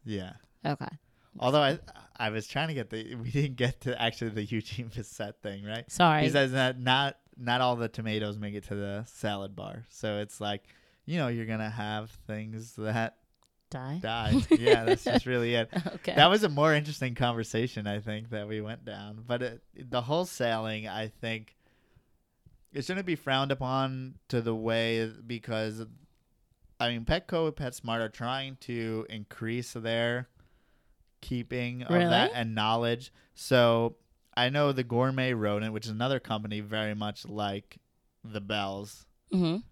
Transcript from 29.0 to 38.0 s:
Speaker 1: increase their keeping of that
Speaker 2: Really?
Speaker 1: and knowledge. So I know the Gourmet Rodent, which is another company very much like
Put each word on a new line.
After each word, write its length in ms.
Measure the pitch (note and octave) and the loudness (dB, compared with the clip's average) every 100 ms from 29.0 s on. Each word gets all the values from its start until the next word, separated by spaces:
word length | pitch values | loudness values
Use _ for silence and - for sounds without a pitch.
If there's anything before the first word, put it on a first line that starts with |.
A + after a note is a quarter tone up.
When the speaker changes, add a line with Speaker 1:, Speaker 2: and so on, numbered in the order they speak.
| A2 | -4
Speaker 1:
increase 640 | A2+ G#2 - A2+ A#2+ A#2+ | -10 -12 -8 -4 -4 -4
their 560 | B2 A2+ A#2 A#2+ A#2+ B2+ _ - _ _ _ _ _ _ _ | -6 -2 0 2 0 -6 _ -20 _ _ _ _ _ _ _
keeping 600 | - B2 A#2+ B2 A#2+ B2 | -6 -4 -4 -4 -4 -6
of 60 | B2+ | 0
that 40 | F3 F3 A#2 B2+ | 4 6 4 4
Speaker 2:
Really? 40 | B2 | 0
Speaker 1:
and 200 | A2+ A2 | -2 2
knowledge. 560 | G#2+ A#2 A#2 A#2+ B2+ _ _ - | 4 4 2 0 -4 _ _ -16
So 600 | - B2+ A#2+ A#2 A#2 - _ _ _ - | 2 6 8 6 2 -4 _ _ _ 0
I 140 | B2 | 0
know 220 | C#3+ D3 | 4 2
the 120 | C3 | 2
Gourmet 500 | B2 A#2 B2+ C3 B2+ | 0 2 2 2 0
Rodent, 400 | A#2+ G#2 G#2 A2 | 2 2 0 -2
which 120 | G#2+ A2 | -6 -6
is 60 | |
another 280 | G#2+ B2 C3+ | -2 0 0
company 400 | - G#2+ G#2+ G#2 | -2 -4 -4 -6
very 320 | G#2 G#2+ G#2+ G#2 | -4 -4 -2 -2
much 300 | G#2 G#2 - | -4 -6 -10
like 500 | G#2 G#2 G2+ - - _ _ | -4 -2 -2 -8 -20 _ _